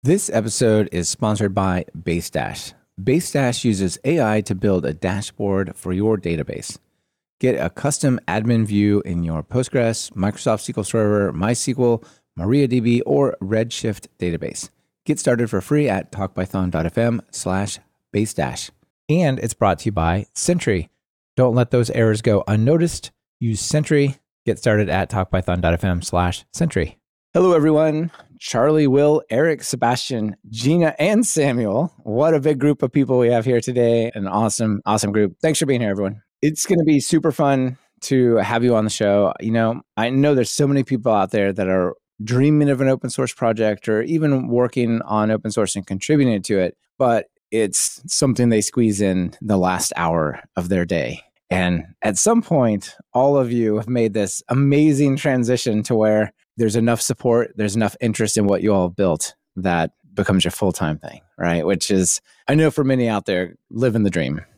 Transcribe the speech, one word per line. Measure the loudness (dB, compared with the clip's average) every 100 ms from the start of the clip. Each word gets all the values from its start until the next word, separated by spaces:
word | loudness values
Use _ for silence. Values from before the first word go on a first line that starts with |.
This | 2 0 2
episode | -2 -2 0 2 4 2
is | -2 -4
sponsored | -2 -2 0 0
by | 0 0 0 -4
BaseDash. | -10 -4 -4 -4 -6 -6 -10 -14 -20 _ -6
BaseDash | 0 0 0 -2 -2 0 0
uses | 0 -2 -2 -2
A | 0
I | 2 0
to | -2 -2
build | 0 0 -2
a |
dashboard | -4 -4 -4 -8 -6 -2 -2 -4 -8
for | -6
your | -2 0 -2
database. | -2 -4 -6 -10 -12 -16 _ _ _ _ _ _
Get | -2 0
a | -4
custom | -4 -4 0 0 -2 -2
admin | -2 0 0 2
view | 2 2 2
in | 0 -4 -2
your | -4
Postgres, | -4 -4 -2 0 0 -2 -8
Microsoft | -4 -4 -2 -4 -4
S | -4
Q | -8
L | -4
Server, | 0 2 2 0
MySQL, | -2 -2 -2 -4 0 0 0 -4 _ _ -6
MariaDB, | 0 2 2 2 2 0 2
or | 0 0 -2
Redshift | -4 -2 -2 -4 -6 -6 -12 _
database. | -4 -4 -8 -10 -16 _ _ _ -6
Get | -2
started | 0 0 0
for | -2
free | -2 0 0
at | -2 -6
talk | -8 -8
python | -6 -4 -2 -2
dot | -2 -2
f | 0
m | -2 -2 -8
slash | -10 -4 -4 -4 -10 _ _ _
base | -4 -4
dash. | -4 -6 -6 -14 _ _ _ -2
And | 0 0 -2
it's | -6
brought | -2 0 0
to | -2
you |
by | 0 0 0 -4
Sentry. | -6 -2 -2 0 -2 -4 _ _ _ _ 0
Don't | 2 4
let | 2
those | 0 0
errors | 2 2 2
go | 2 0 2
unnoticed. | 0 2 2 0 -4 -14 _ _ _
Use | -4 -4
Sentry. | -2 -2 2 2 2 -2 _ _ -4
Get | -2
started | 2 2 2
at | 0 -2
talk | -2 -2
python | -2 -2 0
dot | 0
f | 0
m | 0 -2
slash | -2 -2 0 -4 _
sentry. | -4 -2 0 -4 -8 _ _ _
Hello, | 2 4
everyone. | 4 4 4 2 0 -6 -10 _ -18
Charlie, | -6 0 2 4 4
Will, | 4 4 2 0
Eric, | 0 0 0
Sebastian, | -6 -2 0 0 -4 -4 -4 -8 -14
Gina, | -4 2 4 2 0
and | 0 2 0
Samuel. | 0 0 0 0 -2 -2 _
What | -6 0 2
a | 2
big | 2 2
group | 0 0
of | 0
people | 0 2 2
we | 4
have | 2
here | 2 0
today. | 0 0 2 2 0 -4
An | -4
awesome, | 0 0 0 -2 -2 -2
awesome | -2 0
group. | 0 0 0
Thanks | -2 0
for | 0
being | 0
here, | -2
everyone. | -2 -4 -6 _ _
It's | -2 -2 0
gonna | 2 4
be | 2
super | 2 0 0
fun | 0 0 2 0 -6 _ _
to | -2 2 4 4
have | 2 0
you | 2 2
on | 0
the |
show. | 0 2 4 2 0
You | -2
know, | 0 0 -2 -8 -4
I | -2
know | 2 4
there's | 2 0
so | 0 0
many | 0
people | 0 -2 0
out | 2 2
there | 0 0
that | 0 0
are | 0 0 -4 _ _
dreaming | -2 2 4 4 2
of | 2
an | 0
open | 0 -4
source | -4 -6
project | -2 -2 2 0 0 -2
or | -2
even | 0 0 0 0 0
working | 0 0 0 0 -2
on | -2 -2 0
open | -2 -2
source | -2 -2 -4
and | -8
contributing | -8 0 2 2 0
to | -2 0
it, | -2 -4 _ _
but | 2 2 -2 _ _
it's | -2 0 -2 -6 -8 -8
something | -2 0 2 2
they | 2
squeeze | 0 0 0 2
in | 0 0 -2 -6
the | -2 0
last | 2 0 -4 -2
hour | 0 0 -2 -4 -10 -8
of | -2
their | -2 0
day. | -2 -4 -8 _ _ _
And | -2 0 -2 -4 -6
at | -4 0
some | 2 2
point, | 2 2 2 0 -6 -20 -4
all | 2 4 4
of | 2
you | 0 0 0
have | -2
made | 0 0
this | 0 -4 -6 -4
amazing | 0 4 4 4 4 2 0
transition | 0 0 0 0 0 -2
to | 0 2
where | 2 2 0 _ _ -2
there's | 0 2
enough | 0 0
support, | -2 -2 2 2 0 -2
there's | -2 0
enough | -2 -2
interest | -4 -2 -2 0
in | 0
what | 2
you | 2
all | 2 0
built | 0 0 0 -4 -12 _ -6
that | -2 0 -2 _ _
becomes | -6 0 0
your | 0
full-time | 0 -2 -2 -4 -6
thing, | -10 -18 _ -6
right? | -2 0 0
Which | -2 0
is, | 0 0 -2 _ _ 0
I | 2
know | 2
for | 2
many | 0 2 0
out | -2 -2
there, | -2 -2 -10 _
living | -2 0 2
the | 0
dream. | 0 -2 -6 -10